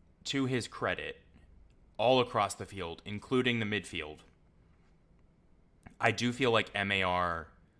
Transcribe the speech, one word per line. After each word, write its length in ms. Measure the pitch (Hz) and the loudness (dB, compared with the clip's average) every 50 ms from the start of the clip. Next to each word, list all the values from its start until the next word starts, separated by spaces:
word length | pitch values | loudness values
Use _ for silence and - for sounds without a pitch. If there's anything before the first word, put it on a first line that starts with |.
| - _ _ _ - | -20 _ _ _ -10
to 200 | - - 139 135 | -4 -2 0 0
his 220 | 123 127 120 104 | 0 0 -2 -2
credit, 500 | - - - 123 101 90 76 76 78 - - - - - - - - - - - _ _ _ - _ _ | -4 -8 -6 -4 -4 -4 -4 -6 -10 -10 -12 -16 -20 -20 -20 -20 -20 -20 -20 -20 _ _ _ -20 _ _
all 220 | - 107 123 131 127 | 0 4 4 6 6
across 340 | 123 120 - 113 101 95 - | 4 2 2 0 0 0 -2
the 120 | - 101 | -6 -10
field, 360 | - - 95 90 85 85 - - | -12 -8 -8 -8 -8 -8 -10 -10
including 540 | - 104 104 - - 131 127 123 123 117 117 | -8 -8 -8 -4 0 2 2 4 4 2 0
the 60 | 110 | 0
midfield, 520 | 104 107 101 90 - - 85 76 76 78 - - - _ _ _ _ _ _ _ _ _ _ _ _ _ _ _ _ _ _ _ _ _ _ _ _ - _ _ _ _ _ - - - - | -2 -2 -4 -4 -6 -8 -8 -8 -8 -10 -14 -18 -20 _ _ _ _ _ _ _ _ _ _ _ _ _ _ _ _ _ _ _ _ _ _ _ _ -20 _ _ _ _ _ -20 -20 -8 0
I 120 | - 117 | 0 0
do 200 | 107 98 117 123 | 2 2 0 -2
feel 200 | 120 120 135 120 | 0 2 2 4
like 180 | 113 110 104 - - | 4 4 2 0 -2
M 160 | 101 98 98 | -4 -2 0
A 100 | 101 95 | 0 2
R 460 | 95 92 90 90 90 87 85 82 80 - - - - _ _ _ | 2 2 2 0 0 0 -2 -4 -6 -10 -18 -20 -20 _ _ _